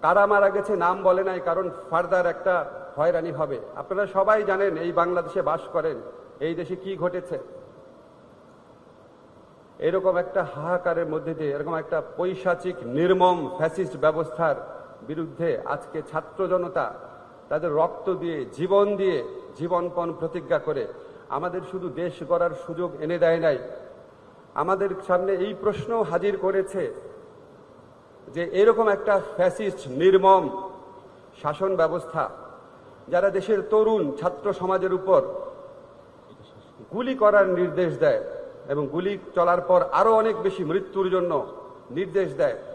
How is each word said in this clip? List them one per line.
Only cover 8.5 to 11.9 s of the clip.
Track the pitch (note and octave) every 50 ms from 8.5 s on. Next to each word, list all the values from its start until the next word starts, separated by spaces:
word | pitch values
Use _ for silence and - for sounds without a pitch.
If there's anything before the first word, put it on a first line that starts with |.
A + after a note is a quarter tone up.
| - - - - - - - - - - - - - - - - - - - - - - - - - -
এরকম | - D3+ F3 F#3+ F#3 F#3+ F3+ F3 F3
একটা | F3+ - G3 F3 C#3+ -
হাহাকারের | C#3+ D3 E3 F3+ F3 F3+ F#3 E3 D#3+ E3+ D#3 D#3
মধ্যে | D#3+ D3+ E3 E3 D#3
দিয়ে, | D#3 D3 C#3
এরকম | C#3+ D3 D#3 E3+ D#3+ D3+
একটা | -